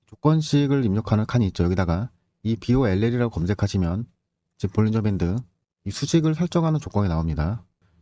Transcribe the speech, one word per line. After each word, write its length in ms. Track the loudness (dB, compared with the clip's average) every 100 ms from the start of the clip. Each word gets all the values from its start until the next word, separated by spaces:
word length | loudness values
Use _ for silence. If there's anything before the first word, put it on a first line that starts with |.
조건식을 800 | -20 -2 0 2 2 0 2 2
입력하는 400 | 2 0 0 0
칸이 220 | 0 0 0
있죠. 180 | 0
여기다가 460 | 0 2 0 -2 -4 _ _ _
이 120 | -4
비오엘엘이라고 760 | -4 0 2 2 2 2 0 -2
검색하시면 760 | -2 -2 0 0 0 0 -2 -6 _ _ _ _ -8
지금 140 | -4
볼린저 260 | 0 0 2
밴드 360 | 0 0 -2 -2 -6 _ _ _ -12
이 40 |
수식을 440 | -8 0 2 2
설정하는 440 | -2 -2 0 0 -2
조건이 300 | -2 -2 0
나옵니다. 560 | 0 -2 -2 -2 -4 -10 _ _ _